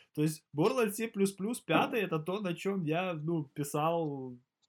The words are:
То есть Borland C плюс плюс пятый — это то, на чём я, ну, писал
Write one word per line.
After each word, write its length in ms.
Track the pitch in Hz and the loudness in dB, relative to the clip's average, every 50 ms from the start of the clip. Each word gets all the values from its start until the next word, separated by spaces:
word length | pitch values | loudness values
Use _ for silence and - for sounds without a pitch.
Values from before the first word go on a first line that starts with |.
| - _ - | -20 _ -2
То 80 | 151 | 0
есть 220 | 151 160 156 - _ _ - | 2 2 0 -4 _ _ 0
Borland 360 | 143 170 233 262 254 220 208 | 2 2 4 4 2 2 0
C 160 | 196 - 226 226 | 0 -2 -4 -2
плюс 240 | - 196 196 190 | 0 2 2 2
плюс 280 | - - 190 226 247 - | 0 -2 -4 -4 -4 -4
пятый — 400 | - - 160 175 247 262 262 226 | 0 2 2 2 2 2 0 0
это 160 | 190 170 165 156 | 0 0 0 -2
то, 220 | 151 175 185 220 | -2 -2 -4 -2
на 140 | 208 175 170 | -2 -4 -4
чём 280 | - - 190 202 196 165 | -4 -2 -2 -2 0 0
я, 300 | 147 160 175 190 185 170 | 0 0 0 0 -2 -4
ну, 300 | 151 151 165 170 160 143 | -4 -2 -2 -2 -2 -2
писал 920 | - - 147 143 - - 147 151 165 170 170 160 151 139 135 131 127 123 123 _ _ _ _ _ | -4 -6 -6 -4 -2 0 0 2 2 2 2 0 -2 -4 -6 -8 -10 -12 -14 _ _ _ _ _